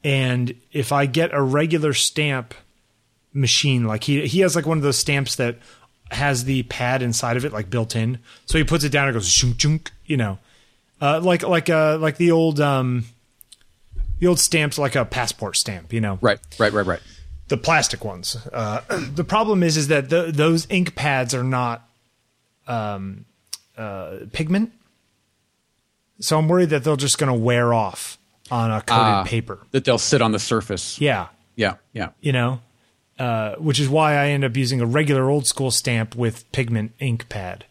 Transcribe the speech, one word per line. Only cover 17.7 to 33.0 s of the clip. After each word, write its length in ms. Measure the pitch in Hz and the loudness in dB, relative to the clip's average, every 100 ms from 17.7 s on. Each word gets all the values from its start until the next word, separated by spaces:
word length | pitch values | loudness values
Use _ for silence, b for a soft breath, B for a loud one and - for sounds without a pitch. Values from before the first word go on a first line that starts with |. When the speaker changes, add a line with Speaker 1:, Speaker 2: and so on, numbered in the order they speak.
| 160 135 117 | 2 2 -4
Speaker 1:
ones. 320 | 110 92 90 120 117 | -10 -10 -10 -10 -10
Uh, 280 | 123 107 107 - | -6 -4 -6 -6
<clears throat> 260 | 180 139 | -6 -6
the 100 | 143 | -6
problem 380 | 175 208 220 202 | -2 0 2 2
is, 140 | 170 156 | 2 2
is 120 | 143 | 2
that 200 | 151 131 | 0 2
the, 200 | 165 165 | 0 0
those 340 | 151 156 165 - | 0 2 2 0
ink 240 | 190 175 - | -2 -2 -2
pads 380 | 139 135 127 | -2 0 0
are 100 | 131 | -2
not, 440 | 127 127 123 117 _ _ _ _ _ _ _ _ - | -2 0 -2 -4 _ _ _ _ _ _ _ _ -8
um, 580 | 120 107 101 98 98 110 _ _ - _ - | -6 -4 -6 -8 -12 -18 _ _ -18 _ -14
uh, 420 | 110 98 82 95 98 | -12 -10 -12 -14 -14
pigment. 400 | - 156 190 226 _ _ _ _ _ _ _ _ _ _ _ _ _ _ _ | -8 -2 0 -2 _ _ _ _ _ _ _ _ _ _ _ _ _ _ _
So 180 | - 156 | -2 2
I'm 100 | 160 | 4
worried 220 | 180 175 | 4 4
that 140 | 147 | 2
they're 120 | 131 147 | 2 0
just 220 | 139 - | 0 0
gonna 160 | 143 | 2
wear 380 | 123 113 120 120 | 2 2 2 4
off 440 | 117 104 - - - _ _ - | 2 0 -4 -14 -16 _ _ -6
on 200 | 123 113 | -2 0
a 100 | 110 | -2
coated 220 | - 113 | 2 4
Speaker 2:
Ah, 220 | 110 101 | 4 2
Speaker 1:
paper. 340 | 92 113 110 98 - | 2 -2 -4 -12 -4
Speaker 2:
that 120 | 135 | -2
they'll 140 | 131 120 | 2 2
sit 240 | - 143 | 4 4
on 100 | 117 | 4
the 60 | 107 | 0
surface. 640 | - 117 107 98 - - | 0 -2 -2 -6 -6 -2
Speaker 1:
Yeah. 260 | 147 113 85 _ _ - | 0 0 -4 _ _ -2
Speaker 2:
Yeah, 180 | 104 92 _ | -2 -2 _
yeah. 180 | 120 85 _ | -10 -10 _
Speaker 1:
You 120 | 147 | -2
know? 280 | 127 120 131 - _ _ _ | 0 0 -2 -10 _ _ _